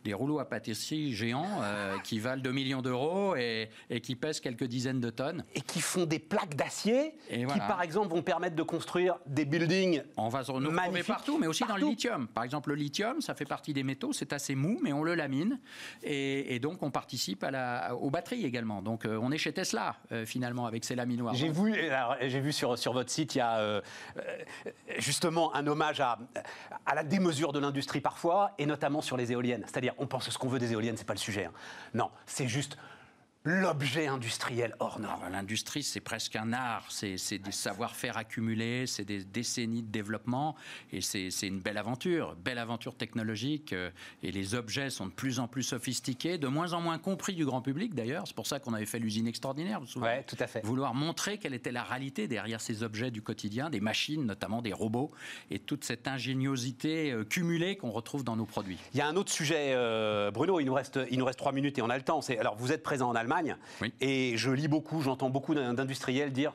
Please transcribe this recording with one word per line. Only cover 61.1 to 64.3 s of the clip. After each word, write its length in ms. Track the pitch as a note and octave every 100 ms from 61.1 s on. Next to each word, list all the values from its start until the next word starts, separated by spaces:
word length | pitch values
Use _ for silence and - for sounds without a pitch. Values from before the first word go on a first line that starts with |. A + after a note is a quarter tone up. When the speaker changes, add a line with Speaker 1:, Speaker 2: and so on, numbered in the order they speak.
| B2+
Speaker 2:
nous 80 | B2+
reste 140 | B2+
trois 140 | D3
minutes 260 | C3+ C#3+ C3+
et 20 |
on 80 | A2+
a 80 | B2+
le 60 |
temps. 180 | C3 D#3+
C'est... 160 | B2+ A#2+
Alors, 180 | A#2 G#2+
vous 160 | B2
êtes 120 | D#3
présent 260 | - C#3+ B2
en 60 | A#2
Allemagne, 160 | A#2 E3 D3+ F#2+ - -
Speaker 1:
Oui. 140 | G#2+ -
Speaker 2:
et 340 | C3+ C3 B2+